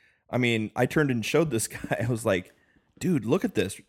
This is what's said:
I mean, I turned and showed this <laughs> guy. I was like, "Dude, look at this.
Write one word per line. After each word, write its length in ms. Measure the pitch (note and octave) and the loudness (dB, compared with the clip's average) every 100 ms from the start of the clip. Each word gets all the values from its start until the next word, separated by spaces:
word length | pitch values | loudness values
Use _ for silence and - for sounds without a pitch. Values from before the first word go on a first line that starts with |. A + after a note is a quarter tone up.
| _ _ - | _ _ -6
I 80 | A#2+ | 0
mean, 320 | A#2+ A2+ G#2+ - | 2 2 0 0
I 100 | B2+ | 0
turned 240 | D#3+ D3 | 2 2
and 120 | A#2+ | 0
showed 280 | G#2 D3 D#3+ | 0 2 2
this 160 | A2+ - | 0 -4
<laughs> 0 | |
guy. 300 | - - - | -8 -6 -4
I 40 | A#2 | -2
was 180 | A#2 A2+ | -2 0
like, 280 | F#2 - _ _ _ _ - | 0 -2 _ _ _ _ -6
"Dude, 260 | C3+ D3+ G#2+ | 0 0 2
look 200 | F3+ G#2 | 0 0
at 80 | - | 0
this. 240 | F#2+ - | -2 -4